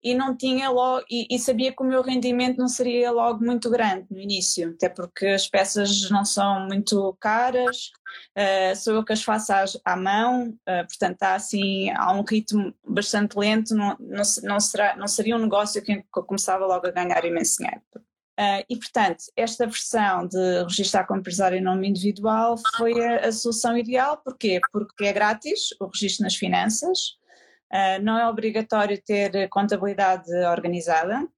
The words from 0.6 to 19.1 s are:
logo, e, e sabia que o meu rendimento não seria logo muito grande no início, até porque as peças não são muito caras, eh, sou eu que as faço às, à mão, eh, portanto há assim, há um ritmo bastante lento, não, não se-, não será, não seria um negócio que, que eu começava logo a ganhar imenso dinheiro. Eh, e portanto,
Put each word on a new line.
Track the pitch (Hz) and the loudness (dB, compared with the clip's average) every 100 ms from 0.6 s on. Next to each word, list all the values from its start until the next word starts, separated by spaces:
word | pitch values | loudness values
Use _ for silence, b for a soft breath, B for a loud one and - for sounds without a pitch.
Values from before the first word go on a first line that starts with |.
| 269 | 2
logo, | 247 254 254 - | 2 2 0 -2
e, | 240 - | -4 -2
e | 247 | 0
sabia | 254 233 262 | 2 2 0
que | 262 | 0
o | 262 | 0
meu | 262 | 2
rendimento | 254 254 247 247 254 254 | 2 0 0 2 0 0
não | 254 | 0
seria | - 247 240 240 | 0 0 2 2
logo | 233 233 220 | 2 2 0
muito | 233 240 233 | 0 0 0
grande | 240 220 190 185 | 2 2 0 -6
no | 190 | -10
início, | 202 196 175 - 165 | -4 -2 0 -2 -4
até | 165 180 | -2 -4
porque | - 175 - 196 | -2 -12 -2 0
as | 196 - | 0 2
peças | 196 196 208 202 202 196 | 0 2 0 0 0 2
não | 202 | 2
são | 202 - 196 196 190 | 2 0 0 0 -2
muito | 196 202 202 190 185 | -2 2 2 0 -2
caras, | 214 220 247 247 247 247 - _ B B B 196 | 0 2 2 2 0 -2 -12 _ B B B -2
eh, | 202 190 190 196 | 2 2 2 0
sou | - | 0
eu | 214 | 0
que | 220 | 0
as | 214 | -2
faço | - 220 220 | 0 -2 2
às, | 196 196 - | 2 2 -2
à | - 185 | -2 0
mão, | 185 208 240 254 240 220 - | 2 2 2 0 -2 -8 -4
eh, | 180 | -4
portanto | 175 - 185 185 | -4 -2 -4 0
há | 196 | 0
assim, | 190 214 202 196 196 190 | 0 -2 -2 0 0 -2
há | - 180 | 0 0
um | 196 | 0
ritmo | 208 214 214 208 190 - - | 2 0 2 0 -2 -6 -4
bastante | 196 208 208 208 202 | -2 0 0 0 2
lento, | 208 220 220 | 2 2 2
não, | 214 202 - | 0 0 -4
não | - 196 | -8 -2
se-, | 208 - 196 | 0 0 0
não | 202 | 0
será, | 208 208 208 - | 0 2 2 0
não | 208 | -4
seria | - 214 | -2 0
um | 233 | 2
negócio | 220 208 208 208 | 2 2 0 -4
que, | - 196 | -2 -4
que | - - | -2 -6
eu | |
começava | - 196 - 190 190 | -4 -4 0 0 2
logo | 180 180 | 0 0
a | |
ganhar | 175 180 170 | -2 0 0
imenso | 170 170 165 - | 0 0 0 -2
dinheiro. | - - _ - _ _ _ - | -4 -8 _ -20 _ _ _ -2
Eh, | 202 196 - | 0 0 -4
e | 233 | -10
portanto, | - 240 175 | -4 0 0